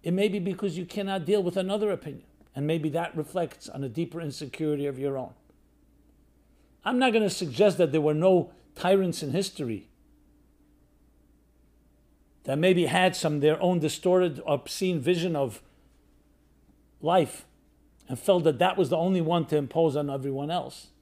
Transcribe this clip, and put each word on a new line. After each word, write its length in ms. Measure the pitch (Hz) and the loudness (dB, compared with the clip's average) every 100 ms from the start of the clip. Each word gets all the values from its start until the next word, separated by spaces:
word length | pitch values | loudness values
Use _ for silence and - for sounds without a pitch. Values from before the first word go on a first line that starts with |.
It 140 | 165 185 | -2 0
may 120 | 208 | 0
be 120 | 202 | 0
because 360 | 180 180 202 165 | -4 -4 -4 -6
you 120 | 175 | -8
cannot 360 | 208 196 190 | -6 -4 -4
deal 200 | 151 208 | 0 0
with 120 | 180 185 | 0 -2
another 360 | 185 208 208 | -4 -2 -2
opinion, 320 | 180 156 135 - _ _ 135 | -4 -8 -14 -20 _ _ -6
and 100 | 147 | -2
maybe 240 | 165 156 | -2 -2
that 260 | 156 170 165 | -4 -4 -6
reflects 540 | 147 180 165 - - | -6 -4 -6 -8 -16
on 140 | - | -10
a 60 | 139 | -8
deeper 300 | 113 170 170 | -6 -6 -6
insecurity 680 | 160 127 143 - 156 147 143 | -10 -10 -12 -4 -2 -2 -4
of 100 | 131 | -4
your 220 | 139 135 | -4 -4
own. 140 | 127 - _ _ _ _ _ _ _ _ _ _ _ _ _ _ | -8 -14 _ _ _ _ _ _ _ _ _ _ _ _ _ _
I'm 140 | 202 247 | -2 2
not 160 | 262 | 2
gonna 160 | 220 208 | 4 0
suggest 480 | - 170 120 208 151 | -2 -6 4 4 4
that 140 | 165 | 2
there 100 | 156 | 4
were 140 | 151 151 | 2 4
no 340 | 185 185 - - _ | 6 4 2 -10 _
tyrants 480 | - 180 196 185 - | -4 2 2 2 -4
in 120 | 147 | -4
history 540 | 156 190 - 131 104 - _ _ _ _ _ _ _ _ _ _ _ _ _ _ _ _ _ _ _ _ _ _ _ _ _ - | -2 -4 -6 -6 -6 -10 _ _ _ _ _ _ _ _ _ _ _ _ _ _ _ _ _ _ _ _ _ _ _ _ _ -4
that 120 | 139 | 2
maybe 300 | 180 180 156 | 4 4 2
had 280 | 175 185 180 | 2 2 0
some 260 | 165 147 | -2 2
their 200 | 147 156 | 2 2
own 160 | 175 180 | 2 2
distorted, 640 | 151 - 185 185 180 135 - | -2 -2 2 4 2 -2 -2
obscene 520 | 143 - - 185 170 | -4 -4 -4 -2 0
vision 360 | 135 180 180 156 | 0 0 0 -2
of 260 | 131 101 _ _ _ _ _ _ _ _ _ _ _ _ _ _ | -2 -6 _ _ _ _ _ _ _ _ _ _ _ _ _ _
life 420 | 151 180 147 - - _ _ _ _ _ - | 2 4 2 -4 -20 _ _ _ _ _ -10
and 80 | 131 | -4
felt 280 | - 180 160 | 2 4 4
that 120 | 127 | 2
that 200 | 180 185 | 0 2
was 120 | 151 | 2
the 60 | 165 | 2
only 240 | 175 185 | 2 2
one 260 | 160 175 156 | 2 0 2
to 120 | 151 | 0
impose 400 | 139 165 165 139 | 0 2 2 2
on 120 | 143 | -4
everyone 400 | 139 135 135 147 | -4 -4 -6 -4
else. 420 | 175 131 - - _ | -4 -6 -14 -20 _